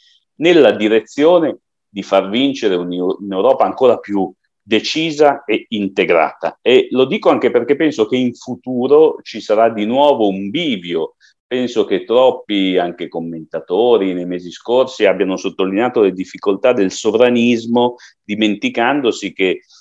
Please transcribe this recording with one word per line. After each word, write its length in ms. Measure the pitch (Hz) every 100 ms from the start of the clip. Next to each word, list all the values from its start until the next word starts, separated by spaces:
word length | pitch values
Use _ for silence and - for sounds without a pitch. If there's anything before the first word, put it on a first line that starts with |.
| _ _ _ -
nella 340 | 160 165 120
direzione 880 | 104 107 110 - - 151 175 156 - _ _ _
di 160 | 101
far 260 | 95 98 95
vincere 460 | 110 139 131 107 90
un'Eu-, 400 | 87 90 90 -
un'Europa 460 | 98 95 113 131
ancora 340 | 98 - 131 110
più 340 | - 101 92 - _ _
decisa 800 | - 107 107 160 165 147 147 139
e 240 | - 113 -
integrata. 920 | 110 98 95 92 85 76 - 80 -
E 240 | 110 123 -
lo 120 | 123
dico 260 | 131 208 185
anche 200 | 135 120
perché 240 | 123 117
penso 320 | 139 160 143 107
che 80 |
in 180 | 127 127
futuro 840 | 120 - 123 - 127 127 147 156 -
ci 180 | - 113
sarà 280 | - 107 117
di 140 | 110 104
nuovo 420 | 131 147 127 104
un 220 | 98 98
bivio. 680 | 131 165 107 87 85 78 - _ _
Penso 400 | _ 127 123 113
che 200 | 101 95
troppi 760 | - 117 131 123 - 101 95 90
anche 300 | 87 85 82
commentatori 1040 | 82 82 82 80 80 - 92 123 113 95
nei 120 | 90
mesi 280 | 87 90 90
scorsi 520 | - - 123 127 -
abbiano 320 | 101 92 95 92
sottolineato 680 | 98 - 95 95 123 123
le 100 | 101
difficoltà 600 | 92 92 90 104 98 127
del 200 | 123 95
sovranismo, 1040 | - 110 107 123 120 117 117 113 120 123 120 - _
dimenticandosi 1120 | - 104 107 98 127 123 117 143 123 - 98
che 300 | - 92 87 _ _